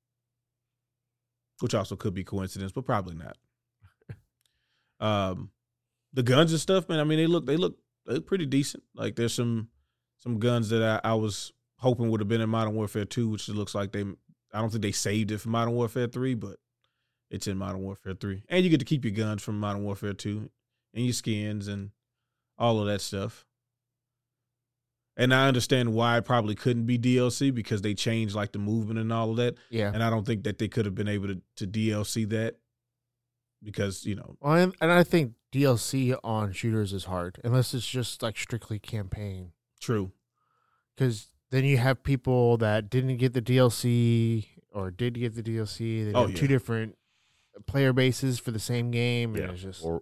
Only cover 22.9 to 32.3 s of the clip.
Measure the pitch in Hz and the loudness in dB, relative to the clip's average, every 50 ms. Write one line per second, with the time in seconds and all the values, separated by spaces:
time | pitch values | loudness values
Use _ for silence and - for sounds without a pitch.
22.9 | 104 98 - - 104 98 101 113 - - _ _ _ _ _ _ _ _ _ _ | -2 -2 -4 -6 -6 -6 -6 -6 -8 -12 _ _ _ _ _ _ _ _ _ _
23.9 | _ _ _ _ _ _ _ _ _ _ _ _ _ _ _ _ _ _ _ _ | _ _ _ _ _ _ _ _ _ _ _ _ _ _ _ _ _ _ _ _
24.9 | _ _ _ _ _ - 123 127 131 131 135 139 131 123 - - 135 127 120 117 | _ _ _ _ _ 0 4 4 6 6 6 6 4 4 2 2 2 2 2 2
25.9 | 110 113 117 120 117 117 - - 127 120 107 107 104 - - 127 123 117 113 117 | 2 2 2 4 2 2 2 2 2 2 2 0 -2 -2 0 0 0 0 0 0
26.9 | 123 120 113 123 123 123 123 123 120 - 143 139 131 117 101 - 117 101 98 107 | 0 2 2 4 4 4 4 2 0 0 0 0 0 0 -2 -2 -2 -2 -2 -2
27.9 | 101 - - 120 113 113 110 101 101 107 104 101 - 104 101 104 110 113 107 107 | -2 -2 -2 0 0 0 0 -2 -2 -2 -4 -4 -4 -4 -2 -2 -2 -2 -2 -2
28.9 | 113 113 113 110 117 113 113 110 113 120 120 123 120 - - - 113 110 107 104 | -4 -4 -2 -2 -2 0 0 0 0 0 0 0 -2 -4 -10 -6 -2 -2 0 0
29.9 | 107 110 113 113 113 110 98 113 113 98 - 107 101 - 110 101 - 120 104 101 | 0 0 2 2 2 0 0 0 -2 -2 -2 -4 -4 -4 -4 -2 0 0 -2 -2
30.9 | 95 110 104 104 104 101 98 98 98 87 - _ - - 110 92 101 110 110 110 | -2 -2 -2 -2 -2 -2 -4 -4 -6 -8 -10 _ -12 -10 -8 -6 -4 -2 0 0
31.9 | 107 104 104 - - 113 110 101 | 0 -2 -2 -4 -2 -2 -2 -2